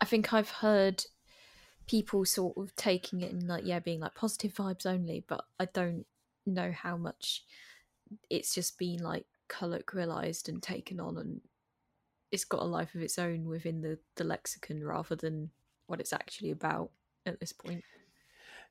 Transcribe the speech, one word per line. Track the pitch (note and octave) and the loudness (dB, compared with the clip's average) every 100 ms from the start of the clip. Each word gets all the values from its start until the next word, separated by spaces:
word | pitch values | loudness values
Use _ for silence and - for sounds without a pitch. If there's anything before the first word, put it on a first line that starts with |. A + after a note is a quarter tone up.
I | G#3 | 4
think | A3 G#3+ | 4 6
I've | A3 G#3 | 4 4
heard | - G#3+ G#3 G3 F#3+ - _ _ - - - - - - | 2 6 8 8 6 -4 _ _ -20 -20 -20 -20 -18 2
people | A3 G#3 G3+ F#3 | 2 4 2 4
sort | - F3+ - | 2 2 0
of | G3 - | -6 0
taking | G#3+ F#3 - F3+ | 4 4 2 -2
it | F3+ | -2
and, | F3+ F3 | -2 0
like, | E3+ F3+ | 0 0
yeah, | F3 | 0
being | E3+ E3 | 0 -2
like, | D#3+ - | -2 0
"Positive | A3 - G#3 | -2 0 -2
vibes | - G3 F#3 F#3+ | 0 -2 0 2
only," | F#3 E3+ E3 - | 2 0 -2 -2
but | D#3 - - | -4 -4 -4
I | F#3 | -2
don't | - F3 E3 - _ _ _ - | 2 0 0 -6 _ _ _ 0
know | F#3 F3+ | 0 0
how | F3 F3 E3+ | -2 -4 -4
much | E3+ - - - - - - - _ _ - G#3+ _ | -4 -4 -4 -4 -6 -20 -20 -20 _ _ -18 -18 _
it's | F3 - | -2 0
just | - E3+ - | -2 -2 -2
been, | F3 F3 | -2 -2
like, | E3+ E3 - _ _ | -2 -4 -6 _ _
colloquialized | - F3 E3+ - F#3+ E3+ E3 E3 E3 - | -6 -2 -2 -2 -2 -2 0 -2 -2 -6
and | D#3+ | -6
taken | - F#3 - F3+ | -4 -6 -6 -6
on, | E3+ E3 | -4 -4
and | E3 - - _ _ _ _ _ _ _ _ | -6 -8 -12 _ _ _ _ _ _ _ _
it's | G3 - | -4 0
got | - | 0
a | E3+ | 2
life | E3 E3 E3+ | 0 -2 -4
of | |
its | D#3+ - | -4 0
own | F3 E3 E3 | 0 0 -2
within | D#3+ E3 D#3+ | -2 -2 -2
the, | D#3 D#3+ - - | -2 -4 -8 -4
the | |
lexicon | E3+ E3+ - - - D3+ | -2 0 -4 -8 -6 -6
rather | D3+ D#3+ D#3+ D#3+ | -2 -2 -2 -2
than | D#3+ D#3 D#3 - _ _ - | -2 -2 -6 -10 _ _ -8
what | F3 | -6
it's | - | -2
actually | - - - G3+ | -4 -4 -6 -4
about | D#3 D#3 D#3+ E3 - _ _ - | -2 0 0 -4 -10 _ _ -8
at | E3+ | -6
this | E3+ | -10
point. | - - E3+ - - - _ _ - - - - | -10 -8 -8 -10 -20 -20 _ _ -20 -20 -20 -16